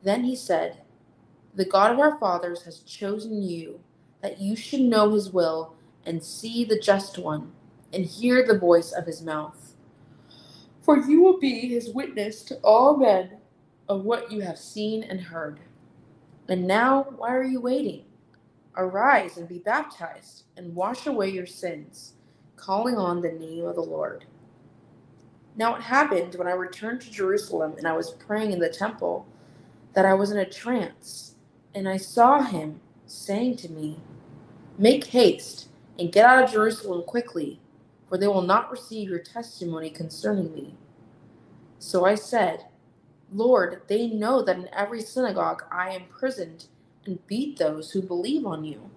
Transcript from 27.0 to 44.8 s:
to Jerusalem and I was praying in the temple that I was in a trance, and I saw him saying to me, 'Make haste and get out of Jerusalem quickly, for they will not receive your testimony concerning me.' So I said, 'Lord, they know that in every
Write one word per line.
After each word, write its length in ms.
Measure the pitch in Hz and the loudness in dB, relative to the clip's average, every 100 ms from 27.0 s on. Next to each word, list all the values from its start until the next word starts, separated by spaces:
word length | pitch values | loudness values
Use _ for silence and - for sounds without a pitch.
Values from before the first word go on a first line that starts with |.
to 100 | - | -12
Jerusalem 640 | - 190 202 202 - 156 160 | -4 -2 -2 -2 -4 -4 -4
and 80 | 165 | -4
I 80 | 160 | -2
was 140 | 165 | -4
praying 420 | - - 214 220 | -12 -6 -2 -2
in 60 | 180 | -2
the 100 | 165 | -2
temple 580 | - 208 220 180 175 - - - - - - - | -2 -6 -4 -4 -6 -8 -20 -20 -20 -20 -20 -4
that 120 | - 190 | 2 4
I 80 | |
was 180 | 190 202 | 4 2
in 60 | 208 | -2
a 120 | 185 | -4
trance, 840 | - 233 247 170 - - - - - _ _ _ 202 | -6 -4 -4 -4 -10 -18 -18 -18 -20 _ _ _ -8
and 140 | 190 | -4
I 80 | 190 | -4
saw 440 | 190 - 240 285 | -4 6 8 8
him 380 | 254 180 156 156 _ _ _ | 2 -4 -6 -12 _ _ _
saying 520 | - - 196 247 240 | -18 -6 -4 -2 -4
to 120 | 170 | -10
me, 300 | 156 156 160 - - - - - - - - | -10 -10 -10 -18 -20 -20 -20 -20 -20 -20 4
'Make 300 | 208 285 - | 6 6 4
haste 600 | 247 220 - - - - - _ - | 6 6 4 -8 -16 -20 -20 _ -6
and 100 | 175 | 0
get 160 | 196 233 | 6 8
out 200 | 262 254 | 8 6
of 60 | |
Jerusalem 520 | 220 220 220 208 175 | 4 0 0 -6 -6
quickly, 560 | 170 240 233 175 143 - _ _ _ _ _ | -4 -6 -4 -8 -8 -10 _ _ _ _ _
for 100 | 185 | -2
they 100 | 202 | 2
will 140 | 196 | 2
not 280 | 180 202 - | 4 2 2
receive 380 | 247 - 220 196 | -12 -12 -10 -8
your 120 | 175 | -8
testimony 720 | 170 226 233 - 175 160 160 | -10 -14 -14 -10 -8 -8 -10
concerning 640 | 156 160 - 214 202 165 | -10 -12 -6 -2 -2 -4
me.' 220 | 156 139 - - _ - _ - _ _ - - - | -8 -16 -18 -20 _ -20 _ -20 _ _ -20 -20 -20
So 240 | - 185 185 | -4 2 4
I 100 | 208 | 2
said, 500 | - 240 185 160 - _ _ _ _ _ _ | 0 0 0 -2 -12 _ _ _ _ _ _
'Lord, 520 | 196 233 247 175 - - | -2 4 4 4 -4 -4
they 200 | 208 233 | -2 0
know 340 | 220 214 262 | -2 0 0
that 160 | 202 180 | 2 -2
in 100 | 180 | -4
every 280 | - | -6